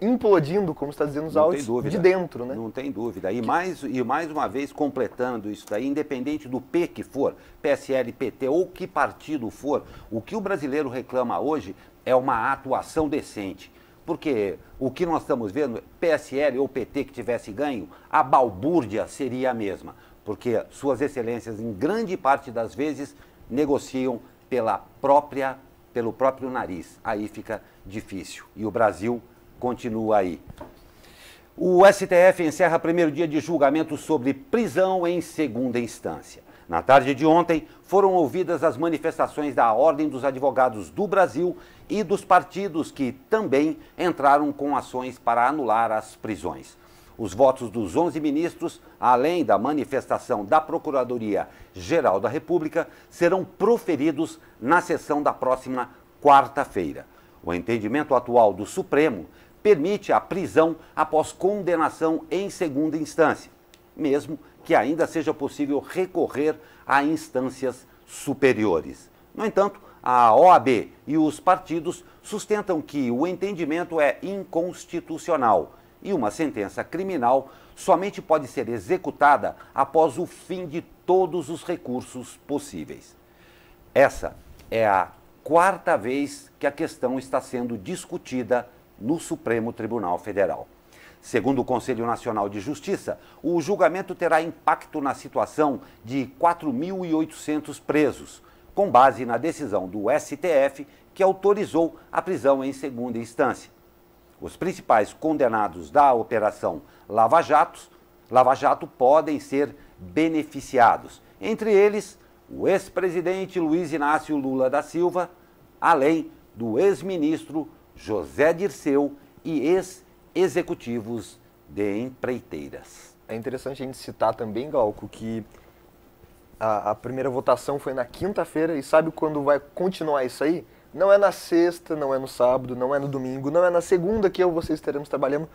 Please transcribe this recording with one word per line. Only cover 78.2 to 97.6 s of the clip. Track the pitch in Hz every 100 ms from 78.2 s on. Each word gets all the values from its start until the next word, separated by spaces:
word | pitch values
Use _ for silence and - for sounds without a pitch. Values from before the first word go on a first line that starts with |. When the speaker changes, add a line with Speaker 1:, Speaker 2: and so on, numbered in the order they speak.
Speaker 2:
pode | - 156 135
ser | - 113
executada | 117 92 185 147 - 143 131 95 - -
após | - 135 160 160 127
o |
fim | 165 - - 185 180
de | 160
todos | - - - 190 180 175 139
os | 160
recursos | - - - 123 123 127 113 - -
possíveis. | 143 - - - - - - _ _ - _ _ _ -
Essa | - 135 - 82 - - - -
é | 113 110
a | 95 87 - - _
quarta | 131 160 185 185 - 147
vez | 104 135 143 - - _
que | 143
a |
questão | 143 160 - 123 131
está | - 135
sendo | - 127 120 117
discutida | 92 175 - 170 - 127 110 123 - - _ -
no | 104 170
Supremo | - 156 - 117 113
Tribunal | - 110 117 90 87
Federal. | 107 98 92 64 - _ _ - - -
Segundo | - 117 107 135
o | 123
Conselho | 123 123 117 117
Nacional | 110 123 110 101
de | 104
Justiça, | 98 151 - 185 - - - -
o | 156 170
julgamento | 151 202 175 180 185
terá | 185 170 160
impacto | 165 - - 143 - 156
na | 139
situação | 120 135 127 104 - 151 127 - -
de | 110 135 131 -
quatro | 170 170 151
mil | 120 170 190
e | 180
oitocentos | 156 160 - - 151